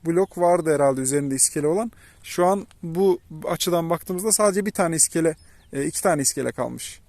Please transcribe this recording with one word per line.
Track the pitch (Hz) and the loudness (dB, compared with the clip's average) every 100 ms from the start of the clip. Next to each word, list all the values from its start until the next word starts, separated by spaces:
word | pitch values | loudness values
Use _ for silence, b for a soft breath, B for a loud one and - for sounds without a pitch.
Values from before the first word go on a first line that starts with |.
| 165 | 0
blok | 170 196 - | 0 0 2
vardı | 175 175 160 | 4 4 2
herhalde | 143 139 131 | 4 4 2
üzerinde | 131 143 143 | 0 -2 -2
iskele | 135 - 160 147 | 0 0 0 0
olan. | 180 226 b b b | 0 -2 b b b
Şu | - - 180 | -10 0 2
an | 202 - - | 2 -4 -14
bu | 165 165 196 175 - 156 151 | -8 2 2 2 -2 -10 -6
açıdan | 165 - 170 165 | -4 0 0 0
baktığımızda | 170 - 180 214 | -4 -4 -4 -2
sadece | - 208 190 208 | 2 2 2 -4
bir | |
tane | - 175 160 | -2 -2 2
iskele, | - 170 165 160 b b b | 0 2 0 -2 b b b
e, | 135 | -6
iki | 143 - | -4 -2
tane | 190 156 | 0 0
iskele | 135 - 123 | 0 -2 -6
kalmış. | 117 120 120 - - | -4 -6 -6 -14 -16